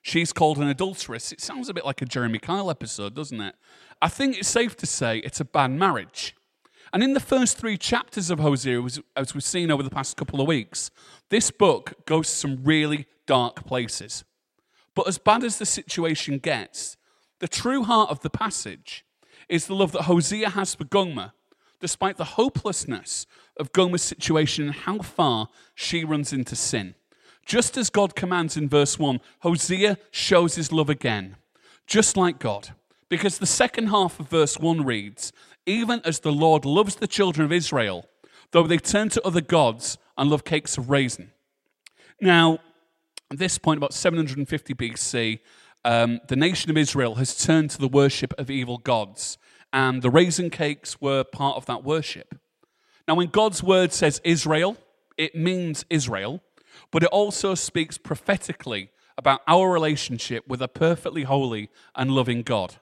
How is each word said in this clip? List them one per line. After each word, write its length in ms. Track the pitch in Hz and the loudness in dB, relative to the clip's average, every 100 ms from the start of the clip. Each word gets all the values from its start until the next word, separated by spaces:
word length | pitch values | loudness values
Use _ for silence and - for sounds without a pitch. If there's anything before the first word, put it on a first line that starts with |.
She's 320 | - 165 170 | -2 -2 -2
called 260 | - 156 147 | 0 0 2
an 100 | 143 | -2
adulteress. 640 | 135 190 190 - 117 - | -2 -4 -6 -12 -10 -12
It 100 | - | -12
sounds 280 | - 269 254 | -12 -10 -10
a 60 | |
bit 100 | 175 | -8
like 180 | - 135 | -6 -6
a 40 | 127 | -6
Jeremy 320 | 131 120 113 | -4 -2 -4
Kyle 300 | - 185 196 | -4 -4 -4
episode, 440 | 151 113 - 101 | -6 -8 -10 -10
doesn't 260 | 120 151 117 | -10 -12 -10
it? 140 | 98 - _ _ - _ | -12 -14 _ _ -20 _
I 80 | 165 | -4
think 300 | - 269 226 | 0 -2 -2
it's 100 | 196 | -2
safe 280 | 240 233 - | 0 0 -2
to 80 | - | -8
say 320 | - 120 113 | -4 -2 -2
it's 220 | 131 - | -6 -8
a 40 | |
bad 260 | 147 - 131 | -4 0 0
marriage. 640 | 135 190 131 87 - - - _ _ _ _ - | 2 0 0 -6 -12 -12 -12 _ _ _ _ -6
And 100 | 185 | 0
in 120 | 262 | 2
the 60 | 269 | 2
first 360 | - 262 247 - | 2 2 2 0
three 220 | 226 208 | -4 -4
chapters 500 | - - - - 170 | -2 -2 -2 -8 -4
of 100 | 170 | 0
Hosea, 440 | 151 135 131 123 | 2 2 0 -4
as, 180 | 123 131 - - | -4 -10 -10 -8
as 180 | 135 | -6
we've 80 | 143 | -6
seen 280 | - 185 170 | -4 -2 0
over 120 | 143 | 0
the 80 | 135 | -2
past 260 | 139 131 - | -6 -8 -8
couple 260 | 151 143 | -8 -2
of 40 | 139 | 0
weeks, 440 | 151 110 - - _ - - _ | 0 -2 -10 -12 _ -20 -20 _
this 200 | 220 - | 0 0
book 540 | - 202 147 - - | 4 4 4 -2 -16
goes 240 | - 160 156 | 0 0 0
to 80 | - | -4
some 280 | 147 131 | -4 -2
really 420 | 135 156 151 147 143 _ | 2 2 2 -2 -8 _
dark 400 | - 135 120 - | 0 2 2 -4
places. 600 | - 131 117 - - - - _ _ _ _ _ _ | -6 -6 -4 -8 -10 -14 -16 _ _ _ _ _ _
But 140 | - 190 | -4 -2
as 80 | 185 | 0
bad 260 | - 220 | 2 2
as 140 | 240 - | 0 -4
the 80 | |
situation 720 | 208 - - - 165 151 - 139 | -4 -6 -6 -4 -2 -2 -4 -4
gets, 600 | 165 131 101 - - - _ _ _ _ | -2 -4 -6 -12 -14 -16 _ _ _ _
the 100 | 170 | -8
true 360 | - 233 269 | -4 -2 -2
heart 260 | 220 233 214 | 2 2 2
of 100 | 147 | -2
the 80 | 156 | -6
passage 800 | - 214 - 107 87 - - _ _ _ _ _ | -6 -6 -6 -10 -14 -16 -18 _ _ _ _ _
is 180 | 175 - | -4 -2
the 80 | |
love 180 | 190 190 | 0 0
that 100 | 165 | 0
Hosea 480 | 156 175 143 214 214 | 2 4 2 0 -2
has 240 | 196 190 | -2 -4
for 100 | - | -6
Gomer, 480 | 143 196 185 135 95 _ _ _ _ _ | -2 0 0 -4 -12 _ _ _ _ _
despite 380 | 180 - 190 190 | -8 -2 -4 -4
the 180 | 160 - | -6 0
hopelessness 920 | 254 - 214 190 - 113 - - - _ _ - | 0 0 -4 -6 -6 -8 -8 -10 -10 _ _ -10
of 160 | 147 | -2
Gomer's 300 | - 185 175 | 2 2 2
situation 640 | - - - 160 151 - 147 | -4 -6 0 2 2 0 -4
and 80 | |
how 240 | 143 - 208 | -6 -6 -6
far 500 | 180 - 156 117 110 _ _ | -8 0 0 0 -4 _ _
she 300 | - - 170 | -10 -4 -4
runs 280 | 160 151 143 | -2 -2 -2
into 220 | 139 123 | -4 -6
sin. 400 | - - 120 95 - _ _ _ _ - | -6 -4 -4 -6 -14 _ _ _ _ -2
Just 320 | 220 226 - | 0 2 0
as 100 | 226 | -2
God 260 | - 202 | 2 0
commands 420 | - 185 180 160 156 | 0 -2 -2 -2 -2
in 120 | 147 | 2
verse 300 | 147 143 - | 4 2 2
one, 220 | 151 123 _ _ | 0 0 _ _
Hosea 560 | 170 170 - 185 202 196 _ | 0 0 0 2 2 0 _
shows 460 | - - 185 170 165 | -6 4 6 4 0
his 160 | 151 | -2
love 180 | 160 147 | 0 2
again, 460 | 143 127 107 95 98 _ _ _ _ _ | 0 0 -4 -6 -16 _ _ _ _ _
just 320 | 208 214 - | 2 2 4
like 200 | 180 143 | 2 0
God. 360 | 120 101 - - _ _ _ | -6 -6 -10 -20 _ _ _
Because 300 | 170 202 - | -2 -2 -2
the 80 | 185 | -2
second 420 | - 247 - 220 | 2 2 2 0
half 320 | 208 180 - | 2 2 -2
of 80 | 147 | -2
verse 300 | 165 147 - | 2 2 2
one 260 | 160 165 | 0 0
reads, 480 | 135 113 101 - - _ _ _ - | 0 -2 -6 -12 -14 _ _ _ -2
"Even 340 | 214 226 233 | -2 0 -2
as 160 | 165 156 | -2 -2
the 120 | 160 | 0
Lord 320 | 147 160 156 | 4 6 4
loves 320 | 139 156 208 - | 4 2 2 0
the 120 | 202 | -4
children 360 | - 196 156 | 0 0 2
of 80 | 151 | 0
Israel, 560 | 175 160 135 110 90 - _ _ _ _ | 0 0 0 -2 -4 -10 _ _ _ _
though 100 | 170 | 4
they 160 | 160 170 | 6 2
turn 300 | - 202 214 | 2 0 2
to 160 | - 190 | 0 0
other 140 | 175 | -2
gods 580 | 151 170 131 113 - - _ - | 2 4 4 0 -8 -10 _ -2
and 140 | 139 | 2
love 140 | 147 | 2
cakes 340 | - 160 - - | 0 -4 -2 -8
of 100 | 123 | 0
raisin." 440 | 139 131 - 87 _ _ _ _ _ - _ _ _ | 2 0 -4 -14 _ _ _ _ _ -20 _ _ _
Now, 400 | 190 170 165 160 _ _ _ _ _ - _ | 6 8 6 4 _ _ _ _ _ -20 _
at 100 | 139 | -4
this 200 | 180 - | -4 0
point, 200 | - 156 | 0 2
about 140 | 143 | 0
seven 260 | - 185 165 | 0 0 2
hundred 200 | 156 131 | -2 -2
and 100 | 139 | -4
fifty 240 | 151 - | -6 -6
B 220 | 123 117 | -6 -6
C, 460 | 113 - 127 113 110 _ _ _ _ | -6 -4 -2 -2 -4 _ _ _ _
um, 360 | - 117 117 117 - | 2 4 4 0 -2
the 80 | 131 | 2
nation 340 | 165 180 - | 2 2 0
of 60 | 156 | 2
Israel 400 | 147 139 120 110 | 2 2 0 0
has 180 | 131 - | -2 -2
turned 340 | - 160 156 | 2 4 2
to 80 | - | -2
the 100 | 135 | 2
worship 440 | 139 139 - 135 - | 4 4 2 -6 -6
of 120 | 131 | -8
evil 280 | 139 123 120 | -6 -6 -8
gods, 580 | 135 117 101 98 - - _ _ _ | -2 -2 -2 -10 -12 -12 _ _ _
and 280 | 131 131 127 | 2 2 2
the 100 | 123 | 4
raisin 380 | 135 180 165 175 | 6 6 2 -4
cakes 520 | - 151 147 - - | -2 -4 -4 -10 -6
were 240 | 139 135 | -2 0
part 320 | 131 - 139 - | -2 -2 -2 -2
of 100 | - | -6
that 160 | 120 | -8
worship. 560 | 127 160 147 - - - _ _ _ _ _ _ - | -2 -4 -4 -12 -16 -20 _ _ _ _ _ _ 0
Now, 80 | 160 | 2
when 120 | 175 | 4
God's 360 | 208 214 185 | 4 2 2
word 280 | 175 185 180 | 4 4 4
says 280 | - 156 143 | 2 0 2
Israel, 540 | 170 165 156 156 180 226 _ _ _ - | 0 2 2 2 2 -2 _ _ _ -4
it 160 | 156 | -4
means 500 | 165 170 185 170 147 - | -2 -2 0 -4 -6 -2
Israel, 500 | 165 123 101 101 165 _ _ _ - _ | -2 0 -4 -4 -8 _ _ _ -20 _
but 120 | 165 | 2
it 80 | 170 | 4
also 440 | 190 208 196 196 | 4 2 0 -2
speaks 440 | 185 - 180 160 - | -2 -4 -4 -4 -8
prophetically 920 | - 156 - 175 - - - 107 95 _ _ - | -8 -8 -2 -2 -4 -12 -8 -8 -10 _ _ -2
about 240 | 131 135 - | 2 2 4
our 240 | 170 190 | 4 6
relationship 800 | 175 156 151 - 120 - 117 - | 2 2 0 -4 -8 -6 -8 -6
with 140 | 127 | -6
a 60 | 127 | -6
perfectly 560 | - 165 170 - - | 0 0 2 -4 -6
holy 440 | 131 139 131 110 104 _ _ | 0 0 0 -2 -8 _ _
and 160 | - 131 | -4 2
loving 320 | 135 123 120 | 2 2 0
God. 340 | 113 117 90 - | 0 -2 -2 -8